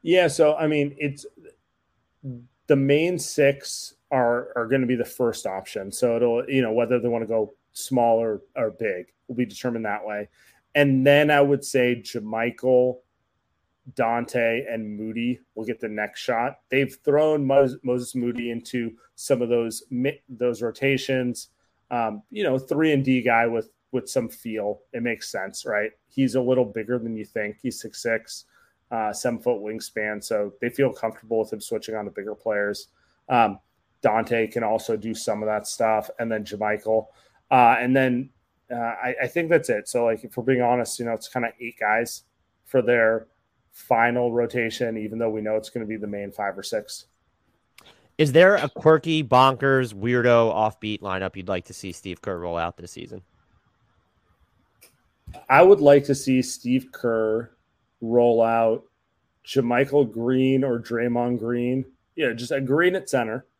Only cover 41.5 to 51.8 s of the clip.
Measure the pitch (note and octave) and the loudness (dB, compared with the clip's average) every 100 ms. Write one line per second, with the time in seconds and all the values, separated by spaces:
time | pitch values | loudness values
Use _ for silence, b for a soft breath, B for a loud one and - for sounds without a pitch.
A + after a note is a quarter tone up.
41.5 | - A#2 - G#2+ A2 A#2 - _ _ _ | -8 -16 -6 0 0 -2 -10 _ _ _
42.5 | _ _ C3 A#2 A#2+ A2 A2+ A2 _ _ | _ _ 0 2 4 4 2 -6 _ _
43.5 | _ _ - - A#2 A#2 B2 A#2+ A#2 A#2 | _ _ -20 -2 2 2 2 0 0 0
44.5 | B2 A2+ - A#2+ A2 G#2+ A2+ A#2 A2 G#2+ | -2 -4 -2 -4 -4 -8 -4 -4 -2 -2
45.5 | A2 A2 A#2+ G#2+ A2 G#2 G2+ G2+ - G2+ | -4 -4 -10 -8 -8 -8 -8 -10 -8 -8
46.5 | G2 G2 A2 - - - _ _ _ _ | -8 -6 -8 -8 -18 -18 _ _ _ _
47.5 | _ _ _ b b b - D3+ C#3 F#3 | _ _ _ b b b 0 4 8 8
48.5 | G3 C#3 - D#3 D#3+ E3 D#3+ C3 B2 C3+ | 6 0 2 4 4 2 -2 4 6 6
49.5 | B2+ C#3 C3+ B2 G2+ A2+ B2 A#2+ A#2 A2+ | 4 2 2 0 -4 0 2 6 6 4
50.5 | F2 G#2+ - G#2+ G#2 G2 F#2 F#2 F#2+ F#2 | 2 0 -2 -8 -6 -4 -4 -4 -8 -6
51.5 | F#2 - F2+ | -6 -6 -14